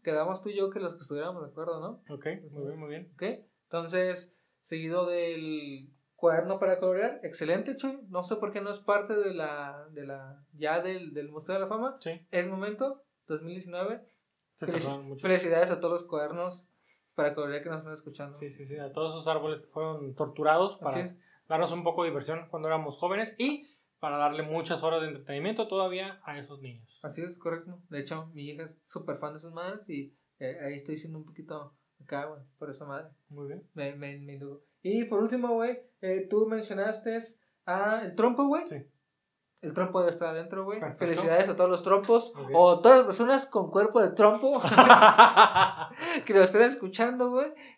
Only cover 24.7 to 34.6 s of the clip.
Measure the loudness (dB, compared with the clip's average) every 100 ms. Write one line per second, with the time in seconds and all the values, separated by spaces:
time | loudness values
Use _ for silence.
24.7 | -4 0 -2 -4 -10 -10 -8 -6 -4 -4
25.7 | -2 -4 -4 -10 -14 -14 -14 -16 -18 -18
26.7 | -18 -20 _ -16 -12 -14 -10 -8 -8 -12
27.7 | -20 _ -12 -10 -12 -12 -14 -14 -14 -16
28.7 | -18 _ -14 -12 -10 -10 -14 -16 -14 -12
29.7 | -12 -12 -12 -12 _ _ _ -12 -10 -12
30.7 | -12 -12 -12 -12 -16 -18 -20 -16 -16 -16
31.7 | _ _ _ -12 -10 -10 -14 -20 _ -16
32.7 | -14 -14 -14 -14 _ _ -16 -14 -16 -18
33.7 | -12 -10 -10 -14 -14 -16 -16 -16 -18